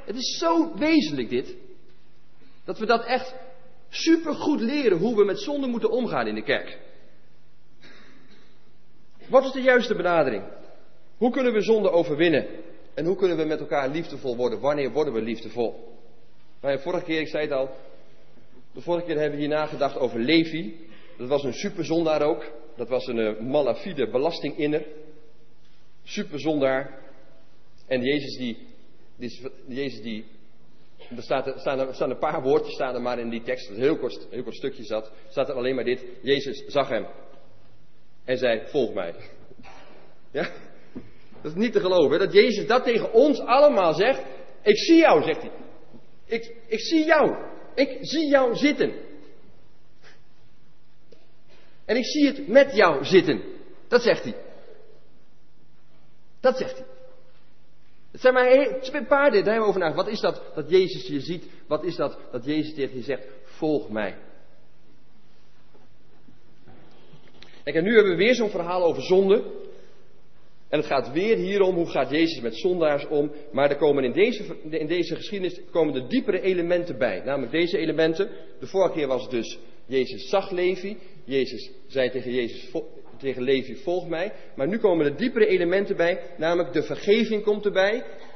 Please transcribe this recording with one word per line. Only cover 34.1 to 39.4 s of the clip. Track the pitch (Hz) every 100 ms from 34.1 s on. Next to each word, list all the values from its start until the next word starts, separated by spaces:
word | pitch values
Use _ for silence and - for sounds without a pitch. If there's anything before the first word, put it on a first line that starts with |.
| 101 -
heel | 113
kort | 113 -
stukje | 139 -
zat. | 107 110 - - -
Staat | - 131
er |
alleen | 131 123
maar | 131
dit. | 117 127 - -
Jezus | 131 139 131 110 -
zag | 143 131
hem. | 113 92 - - - - - - - - - - -
En | - 127
zei, | 123 110 -
"Volg | 147 113
mij." | 98 85 85 - -